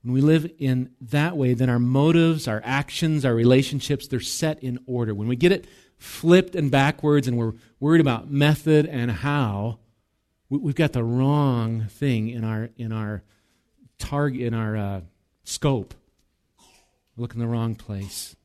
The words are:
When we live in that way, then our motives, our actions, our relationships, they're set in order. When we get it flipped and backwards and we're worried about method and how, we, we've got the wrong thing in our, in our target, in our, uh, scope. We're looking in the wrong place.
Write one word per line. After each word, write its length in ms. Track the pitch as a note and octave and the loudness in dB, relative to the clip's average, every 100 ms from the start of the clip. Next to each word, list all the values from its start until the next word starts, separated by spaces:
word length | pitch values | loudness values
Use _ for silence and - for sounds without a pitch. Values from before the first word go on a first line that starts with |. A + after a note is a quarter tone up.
When 140 | A#2+ | -2
we 80 | C3 | 2
live 280 | D3 D#3+ E3 - | 4 4 0 -4
in 340 | C3+ B2+ B2+ _ | -2 -2 -4 _
that 340 | A#2+ C#3+ D#3+ E3+ | -4 -2 0 0
way, 160 | B2+ | 0
then 160 | A#2+ B2+ | 2 2
our 100 | A#2+ | 2
motives, 720 | A#2+ C3 D3+ E3 E3 D#3+ C3+ | 2 2 4 4 4 2 -2
our 140 | G#2+ | -6
actions, 640 | A2 C3+ C#3+ - E3 D#3 C3 | -2 -4 -4 -4 -2 0 0
our 80 | |
relationships, 760 | A#2 A#2 B2+ C3 C#3 - C#3+ - | 4 6 4 4 -4 -4 -6 -4
they're 120 | B2+ | -8
set 420 | - - D#3+ D#3 | -6 -4 -4 -4
in 160 | C3 B2 - | -8 -8 -6
order. 280 | B2 A2+ | -4 -4
When 140 | G2+ A2 | -4 -4
we 80 | B2 | 2
get 160 | E3+ | 2
it 140 | F#3+ - - _ _ | 2 -4 -20 _ _
flipped 560 | - - E3 F3+ F#3 | -18 -4 4 6 4
and 160 | F3+ D3 | -2 0
backwards 560 | C3+ C#3 D3+ D3+ D3 B2 | 2 2 0 2 2 2
and 120 | A#2+ | -2
we're 160 | A2+ - _ _ | -2 -4 _ _
worried 220 | D3 A#2+ | 4 4
about 280 | C#3+ A#2 - | 4 0 -4
method 540 | C#3 D3 D3+ D#3+ D3+ | 2 4 2 4 4
and 260 | D3+ C#3+ A#2+ | 4 -2 -4
how, 680 | F#2+ C#3 D3 B2 G2+ G#2+ A2+ _ _ _ _ _ _ _ | -2 -2 0 0 -2 -6 -8 _ _ _ _ _ _ _
we, 80 | C#3 | -4
we've 160 | F#3+ | -2
got 180 | C#3 D#3 | 0 0
the 100 | C3 | 0
wrong 840 | A#2 B2 C3 D3 C#3+ A#2+ A2+ A2+ G#2+ | 0 0 2 2 2 0 -2 -4 -6
thing 420 | - C#3+ A#2 A2 | -4 -2 -2 -2
in 160 | A#2+ | -4
our, 240 | A2 A2 A#2 - | -4 -4 -8 -10
in 160 | A#2 | -8
our 300 | A2 G#2+ G#2 - _ _ _ _ _ _ _ | -6 -6 -8 -12 _ _ _ _ _ _ _
target, 440 | - C#3+ C#3+ B2+ | -8 -2 -2 -2
in 100 | A#2+ | -4
our, 240 | A2+ A2 G#2+ | -2 -4 -4
uh, 240 | G2+ G2 E2+ _ _ _ | -4 -8 -12 _ _ _
scope. 520 | - - D3+ C3 B2+ - _ _ _ _ _ _ _ _ _ _ _ - | -14 -4 -2 -2 -4 -16 _ _ _ _ _ _ _ _ _ _ _ -12
We're 60 | |
looking 180 | A#2+ A#2 | -10 -6
in 60 | A#2 | -4
the 60 | |
wrong 220 | A#2 A2+ | -2 -4
place. 640 | A2+ - G2+ G2 - - - | -6 -10 -10 -10 -12 -14 -18